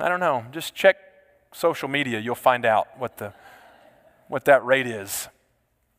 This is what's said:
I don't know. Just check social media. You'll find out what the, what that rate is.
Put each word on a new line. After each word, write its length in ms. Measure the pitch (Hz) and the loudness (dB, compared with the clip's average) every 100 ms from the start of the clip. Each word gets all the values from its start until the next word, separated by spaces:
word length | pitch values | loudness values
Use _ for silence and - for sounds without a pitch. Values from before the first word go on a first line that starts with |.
I 80 | 151 | -4
don't 100 | 180 | 0
know. 260 | 180 131 113 | 0 -2 -4
Just 240 | 147 156 - | -12 -12 2
check 220 | 190 185 - _ _ _ _ | 4 4 -2 _ _ _ _
social 340 | - 170 156 139 | -4 -2 -2 -4
media. 320 | 143 135 113 | -2 -2 -4
You'll 160 | 110 120 | -4 0
find 300 | 135 123 120 | 2 2 2
out 320 | 107 - - | 2 0 -6
what 200 | 123 - | -10 -10
the, 160 | 104 - - - - _ _ _ _ _ - | -14 -14 -20 -20 -20 _ _ _ _ _ -10
what 160 | 139 | -2
that 220 | - 135 117 | 4 4 4
rate 220 | 131 123 | 0 0
is. 420 | 110 98 - - _ _ _ _ _ _ | -6 -8 -10 -12 _ _ _ _ _ _